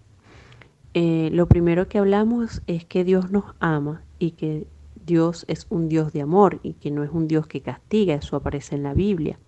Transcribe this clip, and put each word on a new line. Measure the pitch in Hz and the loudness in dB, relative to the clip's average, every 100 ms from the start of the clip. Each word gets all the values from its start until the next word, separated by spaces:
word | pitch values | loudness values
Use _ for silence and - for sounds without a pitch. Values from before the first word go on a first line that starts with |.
| _ _ - - - - - _ - | _ _ -20 -20 -20 -20 -20 _ -6
Eh, | 175 170 160 156 | 0 2 2 0
lo | 170 170 | 0 4
primero | 175 170 170 190 | 6 6 2 0
que | 208 | 2
hablamos | 196 202 220 240 226 - - | 2 2 2 0 -4 -8 -6
es | 170 - | -6 -4
que | 185 | -2
Dios | 180 185 185 | 2 2 2
nos | 202 - - | -2 -2 -4
ama | 170 151 147 156 - - | -2 0 -4 -8 -16 -6
y | 165 | -6
que | 165 156 151 - - - - - | -4 -6 -6 -10 -18 -20 -16 0
Dios | 165 165 170 - | 2 2 -2 -8
es | 160 - | -8 -4
un | 175 160 | -4 0
Dios | 160 156 | 0 0
de | 151 | -2
amor | 143 190 185 156 | 2 4 4 2
y | - | -10
que | - 151 | -10 -6
no | 147 | -6
es | 147 | -4
un | 165 156 | -4 0
Dios | 156 156 | 0 -2
que | 139 | -10
castiga, | 131 - - 214 185 | -10 -12 -2 0 2
eso | 143 - 143 | -2 -4 -6
aparece | 139 139 - 143 | -4 -8 -6 -6
en | |
la | 143 | -2
Biblia. | 139 202 170 147 - | 0 0 -2 -4 -8